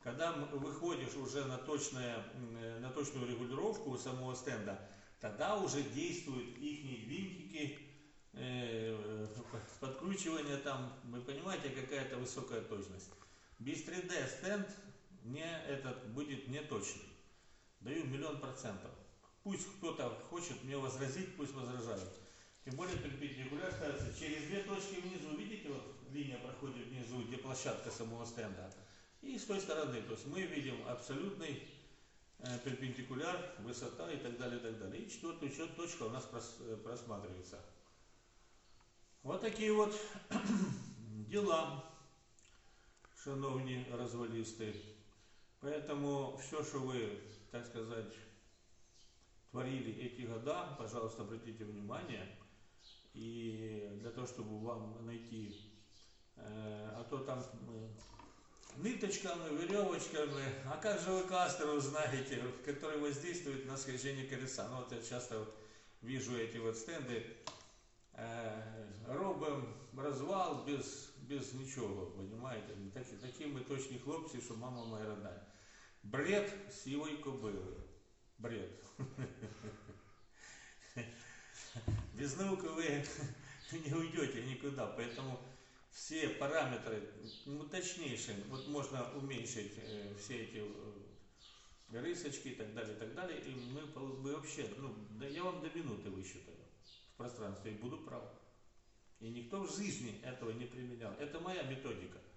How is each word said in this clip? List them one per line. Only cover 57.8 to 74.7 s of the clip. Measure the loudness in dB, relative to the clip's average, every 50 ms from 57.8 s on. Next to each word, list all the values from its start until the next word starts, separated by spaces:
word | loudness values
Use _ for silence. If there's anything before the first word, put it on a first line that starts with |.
| -6 -6 -8 -10 -12 -12 -12 -14 -14 -14 -16 -18 -20 -20 -18 -18 -14 -10 -6
ниточками, | 2 2 2 4 4 2 2 2 2 2 2 0 2 2 2 2 2
веревочками. | 4 6 8 8 8 8 6 4 2 2 4 4 4 4 4 2 2 2 0 0 0
А | -2 0
как | 4 6 6 6 6
же | 6 6
вы | 6 6 6
Кастро | 6 8 8 8 8 6 4 6
узнаете, | 6 6 6 6 6 6 6 6 6 6 4 4 2 2 2 2 0 -2 0 0
который | 0 0 0 0 2 2 4
воздействует | 4 4 2 2 0 0 0 0 0 0 0 0 0
на | -2 -2
скольжение | -2 0 0 0 0 2 2 2 0 0
колеса? | 0 0 -2 0 -2 0 -2 -2 0
Ну, | -2
вот | -2 -2 -2
я | -2 -4
часто | -2 0 -2 -2 -2 0 0 0
вот | 0 -2 -4 -10 -12 -14 -14 -16 -16 -18 -16 -10
вижу | -4 -2 0 0 2 2 2
эти | 2 2 2 0 2
вот | 2 2 2
стенды. | 2 -2 -2 -2 -2 0 2 2 0 0 -2 -8 -8 -8 -10 -10 -10 -14 -18 -18 -20 -20 -20 -20 -20 -20 -14 -6 -4
Э, | -2 0 0 0 0 0 0 -2 -4 -4 -6 -6 -6 -6 -8 -6 -4
робим | -2 2 4 4 4 4 4 4 4 4 4 0 -2 -4 -8 -10 -8 -4
развал | 0 2 2 2 2 4 4 6 6 6 6 4 2 2
без, | 2 2 2 2 0 -4 -6 -8 -10 -10
без | -10 -4 -2 0 0 0 0
ничего, | -2 -4 -4 -2 0 0 2 2 2 0 -2
понимаете? | -4 -2 -4 -4 -4 -4 -4 -2 -2 -2 -2 -2 -4 -6 -4 -6 -4 -4
Такі, | -4 -6 -6 -6
такі | -6 -6 -6 -4 -2 -2
ми | 0 0 0
точні | 0 0 0 0 0 -2 -4 -4
хлопці, | -2 0 0 0 0 -2 -4 -4
що | -4 -4 -4
мама | -4 -2 -2